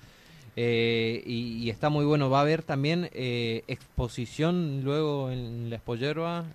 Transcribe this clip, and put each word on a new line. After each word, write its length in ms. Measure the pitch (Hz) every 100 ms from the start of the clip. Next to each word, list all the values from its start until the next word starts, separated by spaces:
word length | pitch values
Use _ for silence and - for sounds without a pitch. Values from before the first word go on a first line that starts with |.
| - - - - 110 120
Eh, 680 | 120 117 117 117 113 117 -
y, 320 | 117 120 113
y 120 | 117
está 200 | 107 151
muy 160 | 147 147
bueno. 240 | 151 135
¿Va 80 | 135
a 60 |
haber 200 | 147 160
también, 460 | - 143 143 175 175
eh, 540 | - 127 120 117 113 -
exposición 1120 | 127 - - 123 - 117 - 160 180 160 139 135
luego 440 | 147 151 143 135
en 400 | 127 120 117 117
la 60 | 113
Expo 200 | - 120
Yerba? 480 | 139 151 165 170 165